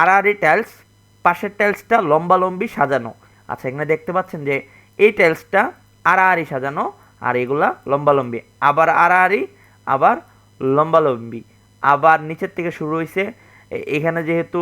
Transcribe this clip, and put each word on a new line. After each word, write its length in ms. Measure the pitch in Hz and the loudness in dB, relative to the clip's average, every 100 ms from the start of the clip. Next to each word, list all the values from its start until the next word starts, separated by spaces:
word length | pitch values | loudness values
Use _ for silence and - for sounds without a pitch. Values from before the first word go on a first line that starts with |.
আড়াআড়ি 320 | 170 196 196 202 | 4 4 2 0
টাইলস, 260 | 160 180 233 - _ _ _ _ 180 | 2 2 -2 -12 _ _ _ _ -2
পাশের 260 | 175 202 - | -2 -4 -2
টাইলসটা 380 | 208 196 - 226 165 | -2 -2 0 0 2
লম্বালম্বি 560 | 151 175 185 185 185 226 - | 2 2 2 0 -4 -6 -2
সাজানো। 360 | 135 135 117 - _ _ - | -2 -2 -6 -16 _ _ -14
আচ্ছা, 140 | - 131 | -10 -8
এখানে 160 | 139 151 | -6 -4
দেখতে 180 | 156 - 180 | -4 -4 -6
পাচ্ছেন 240 | 185 170 143 | -6 -8 -6
যে 80 | 139 - _ _ - | -6 -6 _ _ 2
এই 120 | 208 220 | 2 4
টাইলসটা 420 | 175 160 - 196 233 - _ _ 165 | 2 0 -2 0 0 -4 _ _ 0
আড়াআড়ি 400 | 185 185 175 156 | 2 2 0 -2
সাজানো, 340 | 135 135 156 277 - _ - | -6 -6 -6 -8 -10 _ -10
আর 120 | 123 123 | -4 -2
এগুলা 240 | 123 143 196 - - | -2 -2 -2 -2 -4
লম্বালম্বি, 480 | 143 147 143 123 117 - - 139 | -2 2 0 0 -8 -12 -2 0
আবার 200 | 147 160 160 | 2 2 4
আড়াআড়ি, 380 | 170 180 185 208 392 _ _ _ - | 4 4 2 0 -4 _ _ _ -4
আবার 280 | 135 165 262 - _ _ - | 2 2 2 -6 _ _ -6
লম্বালম্বি, 800 | 131 139 160 160 147 120 117 113 - _ _ _ | -2 0 2 2 2 -2 -6 -14 -16 _ _ _
আবার 340 | 139 143 160 160 156 | 0 4 4 4 0
নিচের 220 | 160 190 - | -8 -8 -6
থেকে 140 | 165 - | -6 -6
শুরু 140 | 151 160 | -6 -4
হইছে, 240 | 160 190 202 - _ - - | -4 -4 -6 -8 _ -20 -12
এ-, 140 | - - 147 | -10 -6 -4
এখানে 220 | 160 165 | -2 -2
যেহেতু 380 | 160 170 165 175 | -2 -2 -2 -4